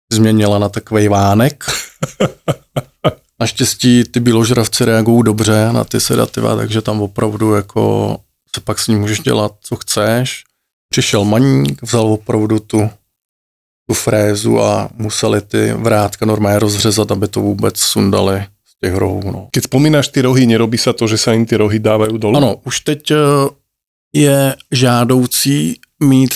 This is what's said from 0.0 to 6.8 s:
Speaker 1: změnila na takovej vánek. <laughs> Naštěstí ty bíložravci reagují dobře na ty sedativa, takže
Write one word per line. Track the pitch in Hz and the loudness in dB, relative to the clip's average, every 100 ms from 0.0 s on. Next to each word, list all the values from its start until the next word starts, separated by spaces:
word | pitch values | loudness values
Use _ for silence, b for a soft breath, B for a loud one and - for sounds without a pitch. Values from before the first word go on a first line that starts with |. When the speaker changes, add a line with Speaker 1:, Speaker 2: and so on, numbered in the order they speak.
| - | -4
Speaker 1:
změnila | 110 110 110 104 101 | 0 2 4 2 2
na | 101 | 0
takovej | 104 - 110 104 | -4 -2 0 2
vánek. | 101 98 104 135 143 - | 2 2 2 2 -2 -8
<laughs> | - - _ - - - - - - _ - - _ - - _ - | -10 -12 _ -10 -4 -4 -4 -8 -8 _ -10 -10 _ -6 -6 _ -8
Naštěstí | 117 - 127 - 123 123 | -6 -2 -4 0 4 4
ty | 113 123 | 2 0
bíložravci | 120 113 113 120 110 - | 2 2 2 0 0 0
reagují | 117 113 113 117 | 0 2 4 4
dobře | 110 107 110 107 110 | 2 2 2 2 2
na | 120 | 0
ty | 110 113 | -2 -4
sedativa, | - 123 113 - 110 110 | -2 -2 -2 -2 -2 -2
takže | 110 110 | -2 -4